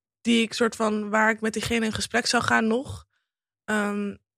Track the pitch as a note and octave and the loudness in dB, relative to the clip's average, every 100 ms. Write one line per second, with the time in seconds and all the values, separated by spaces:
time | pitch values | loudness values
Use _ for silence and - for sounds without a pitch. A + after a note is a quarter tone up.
0 | _ _ A3+ A#3 A3 - A3+ - A3 G#3+ | _ _ 2 2 2 0 -2 0 -2 -2
1 | G#3 G#3+ A3 A3 A3 G#3+ - A#3 A3 G#3 | 0 2 2 2 -2 -4 -2 -2 -2 -4
2 | - A#3 - A#3+ - A#3 A3 A#3 D4 - | -2 -2 0 0 2 2 2 0 -2 -12
3 | - _ _ _ _ _ - G#3+ G#3 G#3 | -18 _ _ _ _ _ -4 -2 -2 -4
4 | G3+ G3 _ | -6 -10 _